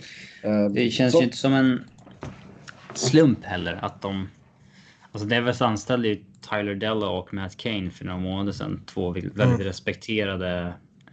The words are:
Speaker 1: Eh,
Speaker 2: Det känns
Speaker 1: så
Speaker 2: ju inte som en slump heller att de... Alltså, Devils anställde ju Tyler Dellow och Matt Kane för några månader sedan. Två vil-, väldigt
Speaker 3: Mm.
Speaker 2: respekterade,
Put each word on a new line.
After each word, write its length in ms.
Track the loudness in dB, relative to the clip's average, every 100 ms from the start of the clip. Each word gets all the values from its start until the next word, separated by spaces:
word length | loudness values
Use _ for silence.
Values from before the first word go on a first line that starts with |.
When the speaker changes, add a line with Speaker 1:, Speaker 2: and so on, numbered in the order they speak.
| -12 -18 -20 -8
Speaker 1:
Eh, 220 | 0 2 2
Speaker 2:
Det 240 | 2 2
känns 200 | 4 4
Speaker 1:
så 60 | 6
Speaker 2:
ju 40 | 4
inte 120 | 2
som 160 | 2
en 300 | 4 4 2 -2 -18 -20 -14 -14 -14 -18 -20 -20 -20 -14
slump 500 | -4 4 8 8 6
heller 300 | -2 -6 -4 -4 -6
att 160 | -6
de... 280 | -6 -6 -6 -12 _ _ -20 -20 -20 _ -16
Alltså, 160 | -8 0
Devils 340 | 2 2 2
anställde 460 | 2 0 -2 0 0
ju 180 | -2 -6 -20 -6
Tyler 260 | -4 -2 -4
Dellow 420 | -2 -2 -2 -4
och 160 | -6
Matt 240 | -8 -8 -8
Kane 340 | -6 -4 -6
för 140 | -8 -8
några 140 | -6
månader 320 | -4 -4 -4
sedan. 320 | -4 -6 -8 -8
Två 280 | -6 -4
vil-, 220 | -4 -6 2
väldigt 180 | 4 4
Speaker 3:
Mm. 120 | -2
Speaker 2:
respekterade, 1040 | -6 -6 -6 -4 -2 -2 -2 -4 -4 -6 -10 _ _ _